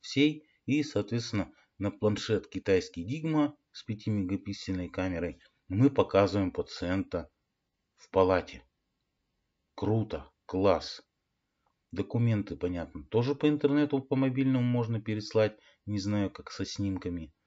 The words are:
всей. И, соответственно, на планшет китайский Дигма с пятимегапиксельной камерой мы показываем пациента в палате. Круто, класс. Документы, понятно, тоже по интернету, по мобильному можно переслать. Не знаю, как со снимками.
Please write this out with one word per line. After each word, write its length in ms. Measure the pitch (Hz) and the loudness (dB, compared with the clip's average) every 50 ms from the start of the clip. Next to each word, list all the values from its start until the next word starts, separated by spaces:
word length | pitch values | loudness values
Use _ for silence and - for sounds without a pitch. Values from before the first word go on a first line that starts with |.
всей. 460 | - - - 135 147 151 151 151 - _ _ _ - | -12 -4 0 2 2 2 2 -2 -12 _ _ _ -4
И, 160 | - 135 151 147 | -2 0 0 0
соответственно, 680 | 151 - - 104 - 117 117 113 - - 101 90 - - _ _ _ _ | -2 -2 -4 -4 -2 -4 -4 -4 -2 -4 -4 -4 -4 -10 _ _ _ _
на 140 | - 98 101 | -4 -4 -4
планшет 560 | - - 107 107 104 - - - 90 - - | -2 0 0 2 2 0 0 0 -2 -2 -2
китайский 560 | - - 95 - 101 95 90 87 - - 85 85 | -4 -10 -6 0 2 2 2 2 -2 -10 -10 -8
Дигма 520 | 101 135 160 156 160 156 151 147 147 147 _ _ _ | -6 -6 -6 -2 0 2 2 2 0 -2 _ _ _
с 120 | - - - | -20 -16 -8
пятимегапиксельной 1080 | - 107 107 - 113 107 104 95 90 98 95 - 101 98 - - - 95 90 90 90 | -8 -8 -6 -4 -2 -2 -2 0 -2 -4 -6 -6 -8 -10 -10 -6 -6 -4 -4 -6 -6
камерой 500 | - - 92 92 90 82 85 85 - - _ _ _ _ _ | -6 -4 -4 -2 -2 -2 -4 -6 -8 -10 _ _ _ _ _
мы 240 | - 92 101 131 143 | -2 2 4 4 4
показываем 600 | - - 95 - - 98 101 95 98 101 95 90 | 6 4 2 4 6 6 6 6 4 0 0 0
пациента 800 | - - 85 - - - 90 87 92 98 95 - - 85 80 - _ _ _ _ _ _ _ _ _ _ _ _ _ | -2 -4 -6 -6 -6 -6 -2 -2 0 -2 -2 -2 -4 -6 -6 -8 _ _ _ _ _ _ _ _ _ _ _ _ _
в 120 | _ - - | _ -10 0
палате. 540 | - 95 95 90 92 87 80 - - - - _ _ _ _ _ _ _ _ _ _ _ _ _ _ _ _ _ _ _ _ _ - | 4 4 6 6 4 2 0 -4 -12 -18 -20 _ _ _ _ _ _ _ _ _ _ _ _ _ _ _ _ _ _ _ _ _ -10
Круто, 560 | - 98 98 110 113 104 - - 76 76 - _ _ _ | -4 -2 0 2 0 0 -2 -6 -8 -10 -12 _ _ _
класс. 580 | - - 92 98 101 90 80 - - - - - _ _ _ _ _ _ _ _ _ _ _ _ _ _ _ _ - | -4 -2 2 4 4 4 4 0 -8 -14 -14 -18 _ _ _ _ _ _ _ _ _ _ _ _ _ _ _ _ -10
Документы, 640 | - 92 95 - - 117 117 117 110 104 98 - 87 | -6 -6 -4 -2 0 2 2 4 2 2 0 -4 -6
понятно, 480 | 85 - 90 90 87 80 - - 80 73 | -4 -4 -4 -4 -4 -6 -8 -10 -14 -8
тоже 300 | - - 110 120 135 143 | 0 0 0 2 2 0
по 120 | 139 - | 0 2
интернету, 540 | 151 151 147 151 143 143 147 147 147 143 135 | 2 2 2 2 2 4 4 2 2 0 -2
по 140 | 131 - 139 | -2 0 0
мобильному 500 | 131 135 131 123 131 135 131 131 127 123 | 2 2 0 2 2 2 2 2 2 2
можно 340 | 123 123 120 117 110 117 107 | 2 2 2 0 0 -2 -4
переслать. 580 | 110 110 107 107 101 - - 110 110 104 - - _ _ _ _ - | -2 -4 -4 -4 -4 0 2 2 2 2 0 -6 _ _ _ _ -8
Не 140 | 104 104 101 | -4 -4 -2
знаю, 320 | 92 104 104 104 101 92 | 0 0 0 0 0 -2
как 200 | - - 85 - | -4 -8 -16 -12
со 140 | - - 98 | -8 -8 -8
снимками. 680 | - - - 101 98 95 87 - 90 87 87 80 78 _ _ _ | -6 -4 -4 -2 -2 -2 -4 -4 -6 -6 -6 -8 -12 _ _ _